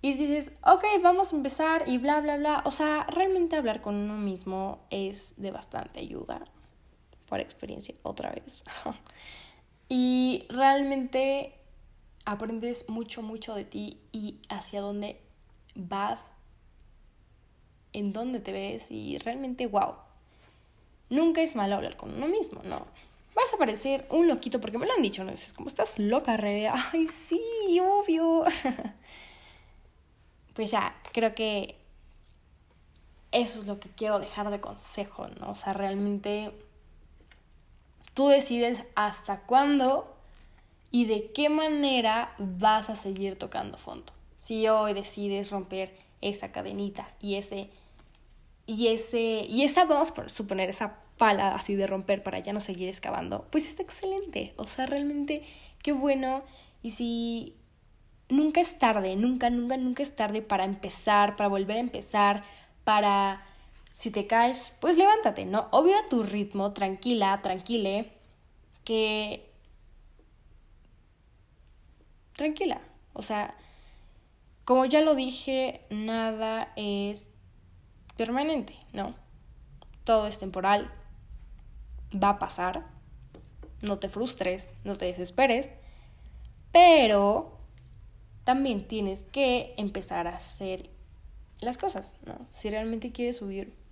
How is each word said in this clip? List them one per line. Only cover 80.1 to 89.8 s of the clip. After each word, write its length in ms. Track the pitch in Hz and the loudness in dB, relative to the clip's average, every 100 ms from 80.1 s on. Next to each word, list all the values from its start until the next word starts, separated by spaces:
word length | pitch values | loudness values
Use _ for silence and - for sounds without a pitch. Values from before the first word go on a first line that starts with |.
| 220 208 | 4 4
es 120 | 208 | -4
temporal, 540 | 190 185 190 202 - - - - - - - - - - - - - | -8 -2 2 2 2 -12 -18 -20 -18 -18 -18 -20 -20 -20 -16 -14 -8
va 180 | 202 196 | 2 2
a 80 | 202 | 2
pasar, 480 | - - 180 196 - - - - - - - - - - | -2 -2 -4 -4 -10 -20 -20 -20 -20 -20 -20 -20 -18 -10
no 160 | 208 196 | -6 -4
te 100 | 196 | -6
frustres, 640 | 202 247 - 185 185 - - | -6 -6 -4 -4 -4 -8 -12
no 120 | 196 196 | -8 -6
te 100 | 180 | -6
desesperes, 640 | 180 180 - 262 233 277 - - - - - - - - - - | -6 -6 2 4 4 -2 -10 -20 -20 -20 -20 -20 -18 -20 -20 4
pero 840 | 339 349 320 233 208 202 220 - - - - - - - - - - | 10 12 12 8 6 6 4 0 -12 -20 -20 -20 -20 -20 -20 -20 -6
también 420 | - 262 277 208 196 | 0 2 2 0 -4
tienes 360 | 220 202 196 | -2 -2 -4
que 520 | - 269 269 247 - | -6 0 2 2 0
empezar 480 | - | -6